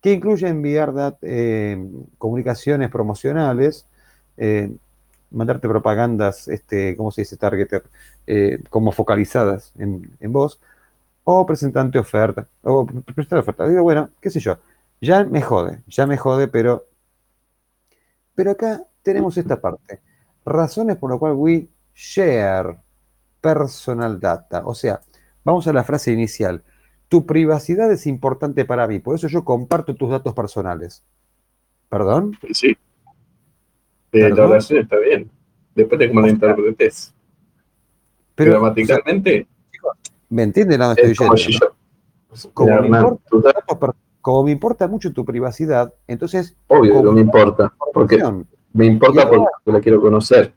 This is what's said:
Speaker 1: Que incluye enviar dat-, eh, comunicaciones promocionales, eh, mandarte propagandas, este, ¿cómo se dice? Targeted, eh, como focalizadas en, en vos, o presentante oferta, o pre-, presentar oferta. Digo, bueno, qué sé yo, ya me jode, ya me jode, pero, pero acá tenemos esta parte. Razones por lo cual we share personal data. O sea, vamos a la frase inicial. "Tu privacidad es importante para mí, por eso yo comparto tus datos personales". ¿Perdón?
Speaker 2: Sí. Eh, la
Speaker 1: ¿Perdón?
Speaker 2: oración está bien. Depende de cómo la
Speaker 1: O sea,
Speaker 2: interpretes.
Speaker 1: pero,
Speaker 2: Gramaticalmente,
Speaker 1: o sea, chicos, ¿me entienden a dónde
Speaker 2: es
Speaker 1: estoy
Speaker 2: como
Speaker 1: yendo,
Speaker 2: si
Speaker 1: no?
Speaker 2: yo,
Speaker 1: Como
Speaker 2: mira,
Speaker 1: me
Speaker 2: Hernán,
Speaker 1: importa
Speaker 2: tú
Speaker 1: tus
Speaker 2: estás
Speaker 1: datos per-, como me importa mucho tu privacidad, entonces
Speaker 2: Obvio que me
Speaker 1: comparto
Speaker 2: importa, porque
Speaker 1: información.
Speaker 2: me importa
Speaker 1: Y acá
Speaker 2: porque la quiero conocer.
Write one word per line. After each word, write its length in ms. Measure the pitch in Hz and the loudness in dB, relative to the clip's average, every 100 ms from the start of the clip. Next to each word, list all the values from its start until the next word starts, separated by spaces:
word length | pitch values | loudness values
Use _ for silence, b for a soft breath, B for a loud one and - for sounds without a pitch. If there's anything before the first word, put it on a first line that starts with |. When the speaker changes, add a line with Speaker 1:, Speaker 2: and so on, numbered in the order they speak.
Speaker 1:
Que 120 | 196 | 0
incluye 360 | 196 190 202 180 | 0 0 -2 -2
enviar 440 | 156 147 147 147 | -4 -2 -2 -2
dat-, 240 | 135 143 143 | -4 -6 -8
eh, 560 | - 120 117 110 104 98 95 65 - _ | -8 -4 -2 -2 -4 -8 -12 -16 -20 _
comunicaciones 720 | 113 120 127 117 - 143 131 | -8 -6 -6 -6 -4 -2 -2
promocionales, 960 | - 107 104 135 151 147 123 143 151 _ _ _ _ _ - | -4 -6 -4 -4 -2 -2 0 -2 -2 _ _ _ _ _ -6
eh, 340 | 110 107 101 120 _ _ _ _ _ | -2 -2 -4 -12 _ _ _ _ _
mandarte 380 | 113 117 127 113 | -8 -4 -4 -4
propagandas, 800 | 107 107 107 120 110 101 98 - | -2 -2 -2 -2 -2 -4 -4 -12
este, 480 | 85 _ 101 95 92 | -12 _ -6 -4 -6
¿cómo 140 | 107 | -8
se 120 | - | -8
dice? 140 | 104 98 | -10 -6
Targeted, 460 | 104 95 98 98 _ b b b - | -4 -4 -4 -6 _ b b b -6
eh, 320 | 104 101 - - | -2 -2 -4 -6
como 240 | 110 110 | -2 -2
focalizadas 800 | - - 104 101 131 107 101 - - | -2 -2 -2 -2 -2 -2 -4 -12 -12
en, 320 | 101 95 87 _ | -10 -10 -14 _
en 120 | 110 | -6
vos, 280 | 131 147 - _ _ _ _ _ _ | -2 -2 -6 _ _ _ _ _ _
o 220 | - 185 185 | 0 0 0
presentante 520 | 156 139 135 131 123 | -2 -4 -2 -2 -2
oferta, 480 | 107 110 110 101 110 _ | -2 -2 -2 -4 -14 _
o 220 | - 135 | -2 -2
pre-, 160 | 120 123 - | -2 -10 -12
presentar 240 | 135 143 165 | -10 -4 -4
oferta. 280 | - - 101 | -4 -4 -2
Digo, 140 | 180 | 2
bueno, 280 | 170 151 151 _ | 2 0 -4 _
qué 80 | 190 | -8
sé 120 | 165 | -6
yo, 180 | 104 87 _ _ _ _ | -6 -8 _ _ _ _
ya 240 | 120 190 | 0 2
me 160 | 202 156 | 2 -2
jode, 420 | - 104 90 85 - | -2 -2 -2 -8 -10
ya 200 | - 139 | -4 -2
me 120 | 139 | -2
jode, 300 | 135 131 139 | -2 -2 -2
pero, 360 | 117 117 120 - _ _ _ _ _ _ _ _ _ _ _ _ _ _ | 0 0 -2 -6 _ _ _ _ _ _ _ _ _ _ _ _ _ _
pero 160 | - 190 | -4 -2
acá 320 | 196 226 220 359 _ | -2 -4 -6 -12 _
tenemos 340 | - 196 196 175 | -4 -2 -2 -4
esta 220 | 175 127 | -6 -4
parte. 400 | 92 87 _ 98 _ _ _ _ | -4 -8 _ -20 _ _ _ _
Razones 520 | - 160 160 - 226 185 | -6 -2 -2 -2 -4 -4
por 140 | 135 | -6
lo 80 | 123 | -4
cual 140 | 156 | -2
we 360 | 139 156 165 160 _ _ | 0 0 0 -4 _ _
share 840 | _ - - 185 120 101 95 90 85 _ _ _ _ _ _ | _ -10 -2 0 0 0 -2 -6 -10 _ _ _ _ _ _
personal 800 | 156 156 143 - - 120 117 101 | -2 -2 -4 -8 -8 -6 -6 -4
data. 420 | 90 85 _ 87 90 | -4 -4 _ -10 -10
O 80 | |
sea, 260 | 120 120 98 _ _ _ _ | -6 -6 -6 _ _ _ _
vamos 220 | - 175 165 | -2 -2 0
a 60 | |
la 120 | 139 | -2
frase 280 | 117 143 - | -2 -4 -2
inicial. 500 | 113 110 - 101 87 _ _ _ _ _ | -2 -4 -4 -6 -6 _ _ _ _ _
"Tu 180 | 170 - | 0 2
privacidad 640 | 160 156 151 147 180 226 | 0 0 -2 -2 -2 0
es 140 | 202 151 | 0 -4
importante 580 | 131 135 127 147 139 | -4 -4 -4 -6 -4
para 220 | 127 123 117 | -2 -2 -2
mí, 100 | 101 | -4
por 160 | - | -6
eso 140 | 160 156 | -6 -4
yo 160 | 165 | -6
comparto 500 | 170 123 127 165 156 | -4 -4 -2 -4 -4
tus 160 | 135 123 | -8 -4
datos 220 | 131 131 | -4 -6
personales". 680 | 107 104 - 92 87 85 - _ _ _ _ _ _ _ _ _ | -8 -8 -8 -8 -10 -12 -20 _ _ _ _ _ _ _ _ _
¿Perdón? 480 | 104 98 127 208 208 - | -4 0 0 -2 -10 -12
Speaker 2:
Sí. 180 | 107 127 113 _ _ _ _ _ _ _ _ _ _ _ _ _ | -2 0 -2 _ _ _ _ _ _ _ _ _ _ _ _ _
Eh, 80 | 110 | 4
la 80 | 107 | 4
Speaker 1:
¿Perdón? 220 | 104 107 | 6 6
Speaker 2:
oración 280 | 107 - 151 | 4 4 -2
está 160 | 107 104 | 0 0
bien. 320 | 117 139 110 _ _ _ _ | 2 0 -4 _ _ _ _
Depende 300 | - 110 151 123 | -2 0 2 2
de 40 | |
cómo 100 | 113 | 4
la 60 | 110 | 2
Speaker 1:
O 40 | |
sea, 40 | |
Speaker 2:
interpretes. 800 | 107 107 104 104 113 110 - - _ _ _ _ _ _ _ _ _ _ _ _ | 2 2 2 0 0 -2 -2 -20 _ _ _ _ _ _ _ _ _ _ _ _
Speaker 1:
pero, 160 | - 113 | 2 4
Speaker 2:
Gramaticalmente, 800 | 107 110 107 110 - 151 196 190 | 6 4 0 2 0 0 -2 2
Speaker 1:
o 140 | 127 | 0
sea, 260 | - _ _ | -2 _ _
chicos, 240 | - 160 - - _ _ | -10 -10 -10 -18 _ _
¿me 120 | 113 | -2
entienden 380 | 107 139 202 143 | 0 2 2 4
a 40 | 123 | 2
dónde 140 | 117 | 4
Speaker 2:
es 80 | 120 | 4
Speaker 1:
estoy 160 | 110 117 | 4 4
Speaker 2:
como 100 | 110 | 4
Speaker 1:
yendo, 220 | - 107 | 2 0
Speaker 2:
si 60 | |
Speaker 1:
no? 760 | - _ _ _ _ _ _ - | 0 _ _ _ _ _ _ -20
Speaker 2:
yo, 80 | - | -18
Speaker 1:
Como 140 | - 123 | 0 4
Speaker 2:
mira, 100 | 107 | 4
Speaker 1:
me 60 | 120 | 4
Speaker 2:
Hernán, 140 | 117 | 4
Speaker 1:
importa 180 | 107 - _ | 2 0 _
Speaker 2:
tú 80 | 113 | 2
Speaker 1:
tus 100 | 135 | 4
Speaker 2:
estás 80 | - - | 2 -2
Speaker 1:
datos 120 | 156 | -4
per-, 160 | 127 - _ _ | -4 -6 _ _
como 240 | - 131 | 0 0
me 60 | 143 | 2
importa 360 | 147 233 233 180 | 0 -2 -2 -4
mucho 240 | 214 175 | -4 -6
tu 120 | - | -6
privacidad, 680 | 127 120 127 113 156 131 120 _ - | -6 -6 -6 -6 -2 0 -2 _ -12
entonces 480 | 117 170 185 175 _ _ | -8 -6 -6 -6 _ _
Speaker 2:
Obvio 240 | 143 110 | 4 6
que 80 | 101 | 6
me 0 | |
Speaker 1:
comparto 180 | 104 110 | 6 6
Speaker 2:
importa, 540 | 110 110 101 101 101 _ - | 6 6 4 2 -2 _ -4
porque 220 | - 113 110 | 0 2 2
Speaker 1:
información. 300 | 147 95 85 _ _ | 2 -4 -12 _ _
Speaker 2:
me 140 | 110 113 | 2 4
importa 340 | 110 135 143 | 6 4 4
Speaker 1:
Y 20 | |
acá 80 | 139 | 6
Speaker 2:
porque 180 | 113 104 - - | 4 4 0 0
la 80 | 107 | 2
quiero 200 | 107 107 | 4 4
conocer. 520 | 107 107 107 127 98 | 6 2 4 4 4